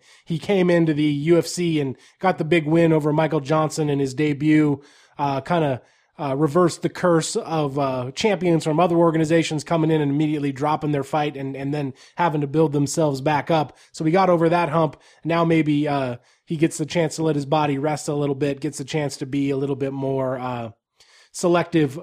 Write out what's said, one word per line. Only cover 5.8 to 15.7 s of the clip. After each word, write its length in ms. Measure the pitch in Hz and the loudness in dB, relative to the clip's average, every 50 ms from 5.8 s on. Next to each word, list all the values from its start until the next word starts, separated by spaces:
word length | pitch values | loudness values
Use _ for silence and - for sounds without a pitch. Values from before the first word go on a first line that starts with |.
| - _ _ _ _ _ _ - | -8 _ _ _ _ _ _ -8
uh, 180 | 151 139 135 139 | -6 -4 -2 0
reversed 440 | 156 147 139 180 180 160 - - | 0 2 4 4 2 2 2 -2
the 80 | - 160 | -6 -6
curse 460 | - - - 180 170 160 160 - - | -4 0 2 4 4 4 2 0 -4
of, 440 | 220 - - 165 160 151 139 131 143 | -6 -6 -4 -2 -2 -2 -2 -2 -2
uh, 320 | 139 135 131 127 123 131 | -2 -2 -2 -4 -6 -6
champions 520 | - - - 165 196 165 180 175 165 160 - | -4 -2 0 0 0 0 2 2 2 2 2
from 160 | 160 151 156 | 0 2 2
other 160 | 180 180 170 | 2 4 4
organizations 680 | 170 175 170 156 160 160 151 165 165 156 - 160 147 - | 4 4 4 4 2 2 2 2 2 2 0 -2 -6 -4
coming 280 | - 170 160 156 156 | -2 0 0 2 2
in 80 | 160 156 | 2 2
and 120 | 147 143 | 2 0
immediately 400 | 139 147 156 151 156 147 143 143 | 0 0 0 0 -2 -2 -4 -4
dropping 400 | 135 127 143 151 156 151 156 147 | -4 -2 -2 -2 -2 -2 -2 -2
their 120 | 147 139 135 | -2 -2 -2
fight 320 | - - 151 147 147 131 | -2 -2 -2 -2 -2 -4
and, 220 | 135 139 135 135 135 | -6 -8 -8 -8 -6
and 160 | 139 139 147 | -6 -4 -4
then 200 | 147 143 135 - _ - - _ - | -4 -4 -6 -8 _ -18 -12 _ -2
having 220 | 175 165 151 151 | -2 0 0 0
to 60 | 143 139 | -2 0
build 240 | 139 156 165 151 | 2 2 2 2
themselves 480 | 139 147 143 135 - 165 160 151 139 131 | 2 0 0 0 0 0 0 0 0 -2
back 300 | 135 151 156 139 131 - | 0 0 0 0 0 0
up. 260 | 170 156 143 123 - _ _ _ | 0 0 0 -2 -8 _ _ _
So 140 | - - 165 | -8 -4 0
we 60 | 156 | 2
got 180 | 165 190 190 180 | 2 4 4 4
over 180 | 175 165 170 165 | 4 4 4 4
that 220 | 170 175 170 151 | 2 2 0 0
hump. 260 | 143 165 160 147 - - _ _ _ _ - | 2 2 2 0 -2 -6 _ _ _ _ -4
Now 180 | 151 165 170 170 | -2 0 2 2
maybe, 440 | 165 165 160 151 151 | 2 2 2 2 2